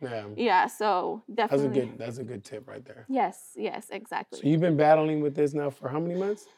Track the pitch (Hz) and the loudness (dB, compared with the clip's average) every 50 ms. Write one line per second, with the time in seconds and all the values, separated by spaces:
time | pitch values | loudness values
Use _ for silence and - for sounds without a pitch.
0 | 143 127 120 110 104 104 104 - 240 240 - - - 240 - - 214 214 196 180 | -8 -8 -6 -8 -8 -8 -6 -2 2 4 4 4 4 2 0 -2 0 2 2 2
1 | 175 170 - 226 - - 208 226 220 - - 139 143 135 - 139 123 113 117 - | 0 -2 -6 -8 -10 -6 -2 -2 0 2 2 2 2 2 2 0 0 -2 -6 -10
2 | 110 120 117 127 131 113 123 101 101 - - 107 - - 104 107 120 - - 117 | -10 -10 -8 -10 -10 -10 -10 -12 -12 -12 -14 -14 -14 -14 -16 -16 -16 -18 -20 -18
3 | 113 - 262 262 214 180 196 - - - - - 208 202 - - 220 - - 196 | -8 -4 0 0 0 0 -2 -8 -16 -18 -10 -8 -6 -6 -6 -8 -10 -12 -12 -14
4 | 220 - - - - - - - - 139 156 160 170 175 160 139 151 151 156 156 | -10 -8 -8 -8 -6 -8 -10 -2 0 2 4 4 4 2 4 4 6 8 8 6
5 | 156 156 156 151 147 147 139 151 151 143 147 151 147 143 135 - - 131 131 160 | 6 2 0 0 0 0 2 2 0 2 2 -2 -4 -4 -4 -6 -8 -4 -4 -2
6 | 165 175 175 180 190 202 208 208 - - _ | -2 -2 -2 -2 -2 -2 -4 -6 -10 -16 _